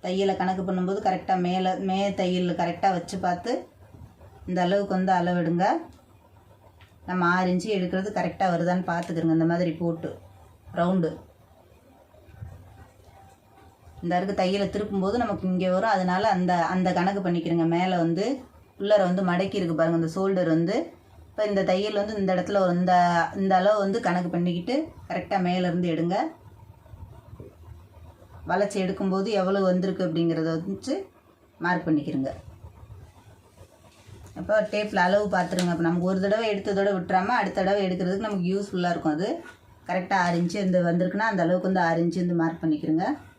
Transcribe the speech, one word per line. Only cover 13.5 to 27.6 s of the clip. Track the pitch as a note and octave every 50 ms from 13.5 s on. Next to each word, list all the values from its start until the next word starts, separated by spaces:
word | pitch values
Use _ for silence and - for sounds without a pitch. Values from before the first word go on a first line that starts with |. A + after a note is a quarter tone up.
| - - - - _ _ - - - - -
இந்த | F3 F3 F3+
அருக்கு | F#3+ F#3+ G3+ -
தையலை | F#3+ F3+ F#3+ G3+ G3+ F#3 -
திருப்பும்போது | G3+ G#3+ G3+ G3+ G3 F#3 G3 G#3+ A#3+ A#3+
நமக்கு | G#3 G3+ - - F#3
இங்க | F3+ F3+ F3+ F#3 F3+
வரும். | F#3 G3+ A3 G#3 F#3+
அதனால | F#3 F3+ F3+ F#3 G#3 A3+ G3+ F3+
அந்த, | F3+ F3+ F3+ F3 E3 D#3 F3+
அந்த | F#3 F#3 F#3 F3 F3
கணக்கு | F3 F#3+ G3 G3 F#3 F3+
பண்ணிக்கிறோங்க. | F3 E3+ D#3+ E3 E3 E3+ E3 E3 E3 F3
மேல | F3+ F#3 F#3 F3 E3
வந்து | E3 E3+ E3 G3+ A#3 C#4 B3+ - - _ - - - _ -
உள்ளார | G3 G3+ G#3+ G#3 F#3+ F3+
வந்து | F3+ F#3 G3 F3+
மடக்கி | F3 F3 F#3+ F#3+ - G3+
இருக்கு | F#3 E3 E3 D#3
பாருங்க | E3 D#3+ E3+ E3
இந்த | E3 D#3+ D#3+
ஷோல்டர் | F#3+ F#3+ G3 G3 F#3 F3+ E3 D#3+
வந்து. | D#3+ E3+ E3+ G#3 B3 E4+ - - - - - - - - -
இப்ப | - - G#3+ G#3
இந்த | G3+ G3 F#3+ -
தையல் | F#3 F#3 G3+ G#3+ G#3 G3+
வந்து | G3+ G#3 G#3+ G#3
இந்த | G3 F#3 F#3
இடத்துல | F3+ F3+ F#3 G3+ G3+ F#3+
ஒரு | F3+ F3 F3
இந்த, | F3+ F3+ F3+ F3+ F3 F3 F3 E3+ E3 E3 - -
இந்த | F#3+ F#3+ F#3+ F#3
அளவு | F#3 G3+ G#3+ G#3+ G3
வந்து | G3 G3 A#3 - F3+
கணக்கு | F3 F3+ F3+ F3 -
பண்ணிக்கிட்டு | F3 F3 F3+ E3+ F3 E3+ - B3 D4 D#4+ - - - - -
கரெக்டா | E3+ F3+ F3+ - G#3 F#3+ F3+ F3+
மேல | F3+ F#3 F3+ F3+
இருந்து | E3 F3 F3 E3+ E3
எடுங்க. | D#3 E3 E3+ F3+ G#3+ D4 D#4+ - - - - - - - - - - - - - - - - - - - - - - - - - -